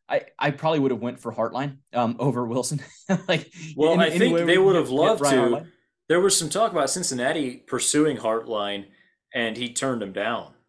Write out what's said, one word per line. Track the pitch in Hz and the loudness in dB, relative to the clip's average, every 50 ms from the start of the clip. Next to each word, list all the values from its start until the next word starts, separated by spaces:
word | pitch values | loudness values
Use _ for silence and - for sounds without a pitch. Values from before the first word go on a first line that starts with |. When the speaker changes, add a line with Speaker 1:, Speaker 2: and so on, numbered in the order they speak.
| _ - | _ -4
Speaker 1:
I, | 135 147 - - _ - | -4 -4 -4 -6 _ -4
I | - 147 | -2 -2
probably | 147 143 - 160 165 156 | -2 -2 -2 0 0 2
would | 135 135 | 2 0
have | 127 110 | 0 -2
went | 107 120 120 - | -4 -8 -8 -8
for | - 117 110 | -10 -10 -4
Hartline, | - 113 101 - 120 139 147 139 - _ _ - | -4 -4 -4 -2 -4 -6 -6 -8 -12 _ _ -4
um, | 120 120 113 117 - | -2 -2 -2 -2 -2
over | 120 139 123 120 123 113 | -2 -2 0 -2 -4 -4
Wilson. | 117 127 120 - 156 143 - - - - - - | -4 -4 -4 -4 -6 -8 -8 -12 -20 -12 -6 -4
<laughs> | 190 180 - - | -4 -2 -2 -2
Like, | 180 160 - - - 175 156 160 151 | -4 -4 -4 -8 -18 -16 -16 -10 -4
Speaker 2:
Well, | 135 151 156 165 | 0 2 2 4
Speaker 1:
in | 180 | 4
Speaker 2:
I | 170 160 | 2 2
Speaker 1:
any | 156 180 | 2 2
Speaker 2:
think | - - - | 2 2 2
Speaker 1:
way | 170 170 | 2 2
Speaker 2:
they | 160 175 185 | 4 4 6
Speaker 1:
we | 190 | 6
Speaker 2:
would | 196 185 | 6 6
Speaker 1:
can | 170 | 4
Speaker 2:
have | 151 123 | 2 0
Speaker 1:
get | 127 | 2
Speaker 2:
loved | 143 160 196 220 190 | 2 4 4 2 4
Speaker 1:
Brian | 139 143 139 131 120 120 | 2 4 4 4 4 2
Speaker 2:
to. | 120 147 | 0 0
Speaker 1:
Hartline. | 165 - _ _ _ _ _ _ _ - | -4 -10 _ _ _ _ _ _ _ 0
Speaker 2:
There | 156 175 | 2 4
was | 185 196 190 - | 4 4 2 2
some | 165 151 | 0 -2
talk | - 190 226 220 | 0 0 0 0
about | 190 170 139 131 | 2 0 0 0
Cincinnati | - 185 175 - 135 123 123 135 160 170 143 127 123 - | -2 -4 -4 -4 -4 -2 -2 -2 -2 -2 -4 -6 -6 -10
pursuing | _ - - 123 - - - 151 151 156 143 110 | _ -6 -6 -4 -2 0 2 2 2 2 0 -2
Hartline, | - 113 110 113 113 - 113 107 101 101 101 101 101 - _ _ _ _ _ _ _ _ - | -2 -2 -2 -2 -2 -4 -4 -4 -2 -4 -4 -6 -8 -12 _ _ _ _ _ _ _ _ -6
and | 127 117 117 110 117 | -4 -4 -4 -4 -6
he | 123 120 120 | -8 -8 -6
turned | - 135 135 127 113 104 | -4 -4 -4 -4 -4 -6
him | 95 95 | -8 -6
down. | 98 101 113 120 107 87 - _ _ _ | -4 -4 -4 -4 -6 -8 -12 _ _ _